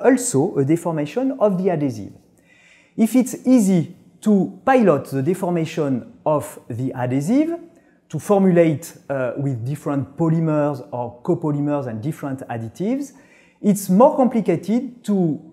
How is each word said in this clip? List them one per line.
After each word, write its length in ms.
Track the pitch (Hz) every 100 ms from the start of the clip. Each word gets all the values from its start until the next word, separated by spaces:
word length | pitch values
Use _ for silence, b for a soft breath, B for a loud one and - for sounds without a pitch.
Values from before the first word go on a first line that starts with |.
also 520 | 240 254 - 135 170 139
a 80 |
deformation 720 | 139 170 175 160 147 240 262 269
of 240 | 208 180
the 80 | 190
adhesive. 420 | 160 143 107 95 - _ _ b b b b b b
If 180 | 220
it's 320 | 254 247 - 247
easy 500 | 254 190 180 139 - _ _
to 380 | 220 196 165 -
pilot 420 | 254 262 196 143 -
the 160 | 135
deformation 880 | 135 185 180 170 160 170 143 123 - - 151
of 320 | 151 - - -
the 240 | 117 131
adhesive, 640 | 127 123 135 151 269 320 339 - b b b b
to 100 | 156
formulate, 760 | - 202 190 170 165 143 - - -
uh, 260 | 135 123 139
with 280 | 139 120
different 520 | 120 147 151 139 - -
polymers 680 | 165 165 160 151 147 127 -
or 300 | 123 123 -
copolymers 640 | - 165 151 143 147 147 123
and 160 | 110
different 380 | 135 156 143 131 -
additives, 640 | 120 113 - 196 269 277 - b b b b
it's 260 | 208 196 -
more 280 | 185 285 277
complicated 880 | 247 226 185 165 - 240 277 -
to 360 | - 196 170 135 -